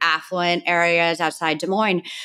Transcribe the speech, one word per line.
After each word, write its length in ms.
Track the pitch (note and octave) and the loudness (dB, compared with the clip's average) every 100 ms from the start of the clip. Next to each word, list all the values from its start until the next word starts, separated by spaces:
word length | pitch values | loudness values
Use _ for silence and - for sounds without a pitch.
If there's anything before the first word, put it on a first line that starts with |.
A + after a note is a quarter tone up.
affluent 640 | E3+ D#3+ - F#3 F3 F3 F3 | 0 0 -2 -2 0 0 0
areas 560 | F3 E3+ E3+ E3+ E3 | 2 4 4 2 0
outside 380 | E3 - D#3+ D#3 | -2 -2 -2 -2
Des 80 | A3 | -2
Moines. 340 | G3 A3 F3+ - - | 0 2 0 -4 -12